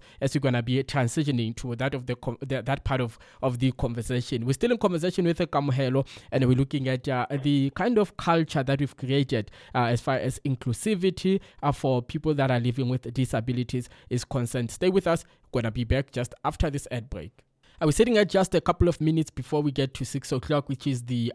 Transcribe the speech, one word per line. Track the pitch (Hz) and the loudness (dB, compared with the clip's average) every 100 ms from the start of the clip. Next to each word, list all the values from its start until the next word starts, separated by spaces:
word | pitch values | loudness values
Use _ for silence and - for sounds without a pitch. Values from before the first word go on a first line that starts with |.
| - - | -8 -4
as | 135 147 | -2 0
we're | |
gonna | 131 120 | 2 0
be | 117 127 | 0 -2
transitioning | 131 143 117 - 147 123 120 127 | 0 0 0 0 0 0 0 -4
to | 127 117 | -6 -4
that | 131 | -4
of | 135 | -4
the | 123 | -6
com-, | 120 - 117 | -6 -6 -8
the, | 139 165 | -6 -6
that | 123 135 | -2 -2
part | - 131 | 0 0
of, | 120 - - - | -2 -6 -20 -4
of | 131 120 | -2 2
the | 131 | 0
conversation. | - 123 120 117 123 120 123 | 0 -4 -4 -2 -2 -2 -4
We're | 120 | -2
still | 135 240 | 0 2
in | 233 | 2
conversation | 208 170 180 180 | 2 2 -2 0
with | 170 165 | 0 2
Kamohelo, | 175 147 143 131 131 131 131 - - | 0 0 0 0 2 0 -2 -8 -4
and | 123 | 0
we're | 127 | 4
looking | 127 135 147 131 | 4 2 0 -2
at, | 131 139 | -4 -2
uh, | 127 123 139 | -2 -2 -2
the | 139 143 135 | 2 2 2
kind | - 202 220 | 0 2 2
of | 202 - | 2 -2
culture | - 165 160 151 | 2 2 2 0
that | 131 139 | 0 0
we've | 143 - | 0 -4
created, | 127 139 139 120 104 - - | 0 0 2 0 -2 -10 -6
uh, | 127 | 0
as | 117 120 | 2 2
far | - 131 | 0 0
as | 131 - | 0 -4
inclusivity, | 143 127 - 117 220 202 185 180 190 190 - - | -2 -2 -2 -2 0 2 0 0 0 0 -2 -4
uh, | 147 | -2
for | 135 139 127 | 0 0 0
people | 120 156 160 | -2 -4 -2
that | 143 135 | 0 2
are | 120 | 2
living | 123 123 123 | 2 0 0
with | 127 117 | -2 -4
disabilities | 120 127 123 120 123 120 127 120 - - | -2 0 0 0 -2 -2 -4 -6 -14 -6
is | 123 | -4
concerned. | - 131 120 127 120 | -2 -4 -2 -2 -4
Stay | - 185 | 0 2
with | 185 175 | 2 2
us. | 165 - _ _ | -2 -2 _ _
Gonna | 123 127 | -4 -2
be | 117 | -4
back | 113 131 139 | 0 0 0
just | 123 120 - | -6 -6 -4
after | - - 160 | -6 -2 -2
this | 143 - | -2 -6
ad | 120 107 | -10 -8
break. | 95 76 _ _ _ _ - | -12 -12 _ _ _ _ -2
Uh, | 156 | 0
we're | |
sitting | 143 240 214 | 4 4 6
at | 202 | 4
just | 190 185 - | 2 2 0
a | |
couple | - 175 175 | 0 2 2
of | - | 2
minutes | 156 160 156 | 2 2 0
before | - 123 151 | -6 -2 0
we | 147 | 0
get | 135 135 | 0 -2
to | - | -2
six | 127 139 - | -6 -6 -2
o'clock, | 143 - 147 - | -4 0 0 0
which | 135 | -4
is | 143 127 | -2 -4
the | 120 123 117 | -2 -2 -2